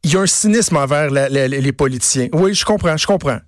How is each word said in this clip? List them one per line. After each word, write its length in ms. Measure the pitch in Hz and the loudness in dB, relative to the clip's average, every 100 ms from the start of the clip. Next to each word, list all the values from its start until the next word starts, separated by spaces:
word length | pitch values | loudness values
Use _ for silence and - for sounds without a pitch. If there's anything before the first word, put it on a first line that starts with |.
il 80 | 160 | 0
y 60 | 185 | 0
a 20 | |
un 80 | 190 | 2
cynisme 480 | - 214 226 - 160 | 0 2 2 2 0
envers 360 | 135 147 151 | 0 0 0
la, 180 | 139 135 | 0 0
la, 180 | 139 131 | 0 0
les 240 | 139 135 | 0 -2
politiciens. 560 | 135 139 127 - 131 123 | 0 -2 0 -2 -2 0
Oui, 200 | 156 190 | 2 2
je 120 | 202 - | 0 0
comprends, 320 | 214 175 156 | 0 0 -2
je 100 | - | 0
comprends. 320 | 196 156 113 | 0 0 -6